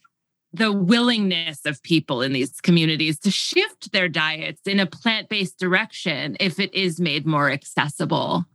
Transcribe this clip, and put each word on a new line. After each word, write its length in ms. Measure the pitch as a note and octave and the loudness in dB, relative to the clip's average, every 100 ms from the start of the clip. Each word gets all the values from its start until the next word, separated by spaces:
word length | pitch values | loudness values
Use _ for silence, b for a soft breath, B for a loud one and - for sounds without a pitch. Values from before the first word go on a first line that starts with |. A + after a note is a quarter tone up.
| _ _ _ _ _ | _ _ _ _ _
the 200 | E3 A3 | -2 0
willingness 920 | G3+ F3+ A#3 A#3+ A#3 G3 F3 E3 D#3 | 2 4 4 4 2 2 0 -4 -4
of 180 | D3+ D3 | -6 -6
people 400 | - E3 D3 C3 | 2 2 2 -2
in 100 | C3 | 0
these 280 | C3+ C#3 - | 0 -2 -2
communities 580 | - E3+ D#3+ D#3 D#3 D#3 | 4 4 4 0 -2 0
to 100 | G3+ | 0
shift 640 | - - F4 G#4+ - - | 0 0 0 -2 -6 -6
their 160 | G3+ F3+ | -2 0
diets 540 | D#3 D#3 D#3 D#3+ D#3 - | 0 -2 -2 -8 -8 -2
in 120 | G3 | 0
a 80 | F#3+ | 0
plant-based 720 | - A#3 A3 - G#3+ F#3 - | -2 -2 -2 -4 -4 -4 -2
direction 800 | F#3 F#3 A3 - F#3+ C#3+ D3 A2 | 0 0 0 -6 -6 -4 -6 -2
if 220 | F#3+ D#3 | -2 -2
it 120 | G3 | -4
is 260 | - F#3+ D#3+ | 0 -2 0
made 260 | F3 D3 D3 | -2 0 0
more 240 | D3+ C#3+ | 2 2
accessible? 920 | C#3 - - C#3+ - D3+ D3+ B2+ D#3+ F3 | 0 -4 -2 -2 -2 -2 -2 0 -2 -4